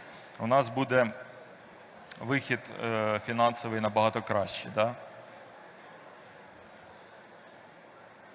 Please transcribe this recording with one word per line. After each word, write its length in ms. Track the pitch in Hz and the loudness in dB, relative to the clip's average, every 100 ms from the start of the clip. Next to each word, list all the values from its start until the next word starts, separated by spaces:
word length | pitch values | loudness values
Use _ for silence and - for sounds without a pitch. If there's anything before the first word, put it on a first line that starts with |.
| - - - - | -16 -18 -16 -6
у 80 | 113 | 2
нас 220 | 131 120 | 4 4
буде 420 | 120 131 127 117 104 - - - - - - - - - - | 0 2 4 4 0 -14 -18 -20 -20 -20 -20 -20 -20 -16 -8
вихід, 400 | 117 135 - 120 - 104 113 | -2 0 0 -4 -4 -6 -2
е, 340 | 113 107 107 - | 0 2 0 0
фінансовий 560 | 117 120 117 117 113 | 2 4 4 0 0
набагато 400 | 107 107 110 113 | 2 4 4 4
кращий, 500 | - 104 92 - - 107 | 0 0 0 -4 -4 2
да? 200 | 110 123 - - - - - - - - - - - - - - - - - - - - - - - - - - - - - - - - - | 2 0 -12 -18 -18 -20 -20 -20 -20 -20 -20 -20 -20 -20 -20 -20 -20 -20 -20 -20 -20 -20 -20 -20 -20 -20 -20 -20 -20 -20 -20 -20 -20 -20 -20